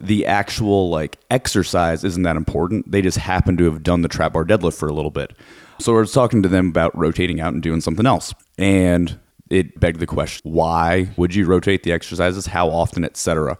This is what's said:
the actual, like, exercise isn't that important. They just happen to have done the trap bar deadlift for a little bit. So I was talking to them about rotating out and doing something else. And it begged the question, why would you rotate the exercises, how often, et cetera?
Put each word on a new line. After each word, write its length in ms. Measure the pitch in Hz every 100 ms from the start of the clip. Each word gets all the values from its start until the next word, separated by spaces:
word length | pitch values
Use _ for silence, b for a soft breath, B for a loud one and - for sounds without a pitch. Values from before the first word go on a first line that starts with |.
the 240 | 95 107 -
actual, 640 | 101 - - 107 101 90
like, 280 | 80 76 - -
exercise 720 | 127 - 104 87 90 82 82
isn't 200 | 95 87
that 120 | 87 80
important. 560 | 78 - 90 - -
They 100 | 101
just 180 | 92 -
happen 380 | - 92 - 87
to 80 | 85
have 180 | 78
done 180 | 82 87
the 60 | 85
trap 260 | - -
bar 100 | 85
deadlift 340 | 82 107 85 -
for 120 | 78
a 40 |
little 180 | 76 76
bit. 220 | 73 69 B B B B B
So 160 | - 113
I 40 |
was 120 | 107
talking 300 | 139 120 117
to 80 | 92
them 200 | 92 92
about 280 | 82 82 85
rotating 420 | 80 90 87 80
out 140 | 80
and 100 | 69
doing 160 | 82 80
something 280 | 80 80 127
else. 260 | 90 - - _ -
And 600 | 98 98 92 87 85 - _ _ -
it 280 | 95 82 -
begged 200 | 87 82
the 80 | 85
question, 340 | - 76 - 76
why 580 | 80 80 82 82 92 92 85
would 200 | 87 98
you 100 | 87
rotate 380 | 90 98 95
the 80 | 85
exercises, 560 | 85 - 85 90 95 87
how 220 | 85 85
often, 340 | 85 - 87 80
et 100 | -
cetera? 400 | 92 78 69